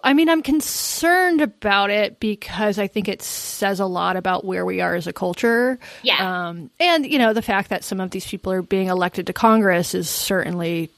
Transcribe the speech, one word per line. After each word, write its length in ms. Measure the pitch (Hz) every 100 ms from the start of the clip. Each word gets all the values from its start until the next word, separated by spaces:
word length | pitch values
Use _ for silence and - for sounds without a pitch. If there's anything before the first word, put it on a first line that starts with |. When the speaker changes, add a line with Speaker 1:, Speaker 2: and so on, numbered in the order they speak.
Speaker 1:
I 80 | 262
mean, 160 | 277 320
I'm 140 | 320
concerned 1000 | 269 302 - - - - 330 359 359 320
about 500 | 285 - 208 196 202
it 300 | 208 208 -
because 580 | 220 202 - - 214 196
I 80 | 196
think 220 | 214 208
it 120 | -
says 600 | - - - - 196 190
a 60 | 190
lot 300 | 180 180 185
about 280 | 185 180
where 200 | 190 180
we 160 | 180 185
are 140 | 180
as 140 | 175 165
a 40 |
culture. 680 | - 185 175 175 233 247 254 - -
Speaker 2:
Yeah. 440 | 247 - 190 180 175
Speaker 1:
Um, 220 | 170 143 -
and, 260 | 349 330
you 140 | 269 294
know, 140 | 226
the 100 | 220
fact 280 | 214 196 196
that 120 | 190
some 180 | - 190
of 120 | 185
these 160 | 190 -
people 240 | 196 190
are 100 | 185
being 240 | 175 190 185
elected 400 | 185 180 - 180
to 60 |
Congress 600 | - 226 220 202 175 175
is 160 | 180 170
certainly 840 | - - 190 - 175 170 170 160